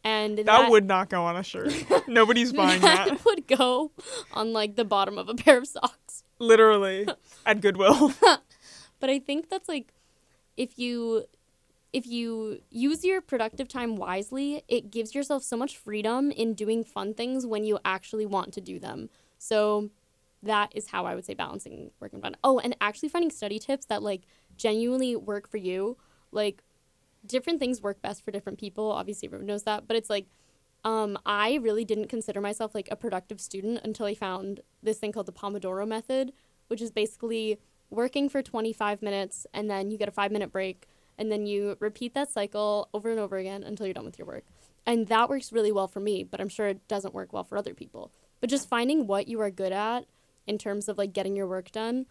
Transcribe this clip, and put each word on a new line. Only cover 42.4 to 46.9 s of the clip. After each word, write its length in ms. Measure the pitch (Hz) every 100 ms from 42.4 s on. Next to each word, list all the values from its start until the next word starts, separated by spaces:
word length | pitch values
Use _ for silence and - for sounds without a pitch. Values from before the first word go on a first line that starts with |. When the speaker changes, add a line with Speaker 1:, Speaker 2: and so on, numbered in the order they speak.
| 202 208 208 208 -
Speaker 1:
over 180 | 208 220
and 100 | 220
over 160 | 202 190
again 260 | 190 196
until 240 | - 208 196
you're 80 |
done 100 | 175
with 140 | 110 -
your 80 | -
work. 180 | - _ _ _ _
And 220 | - 233 208
that 220 | 220 240
works 220 | 269 -
really 180 | 226 214
well 140 | 202 190
for 120 | 196
me, 240 | 202 190
but 160 | 185 202
I'm 80 | 196
sure 180 | - 208
it 200 | 196
doesn't 260 | _